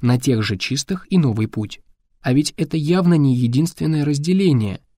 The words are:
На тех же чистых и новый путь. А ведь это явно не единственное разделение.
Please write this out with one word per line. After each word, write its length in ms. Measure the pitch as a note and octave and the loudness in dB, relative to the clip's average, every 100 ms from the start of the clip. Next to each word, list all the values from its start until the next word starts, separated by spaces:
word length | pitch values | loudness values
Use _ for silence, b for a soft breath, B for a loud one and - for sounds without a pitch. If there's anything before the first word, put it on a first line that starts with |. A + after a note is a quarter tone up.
На 180 | A#2+ B2 | 0 0
тех 240 | C3 A#2 | 0 0
же 140 | G#2+ G2 | -2 -4
чистых 500 | - C3+ - F#3+ - | -6 -8 -6 -8 -2
и 80 | F#3 | 0
новый 300 | D3 A2 G#2+ | 2 0 -4
путь. 320 | - G#2+ - _ _ _ _ | -4 -8 -12 _ _ _ _
А 120 | - | 0
ведь 200 | C3 D3 - | 0 0 -4
это 180 | D3+ D#3+ | -4 -2
явно 380 | D3 F3+ F3 | 0 2 4
не 220 | E3+ C#3+ B2 | 4 4 2
единственное 680 | A#2+ B2 E3 - D#3 D#3 | 0 0 -2 -2 -4 -2
разделение. 760 | D3 C#3+ D#3 F#3 F#3+ C3 G#2+ F#2 - | 0 -2 0 2 2 2 0 -6 -14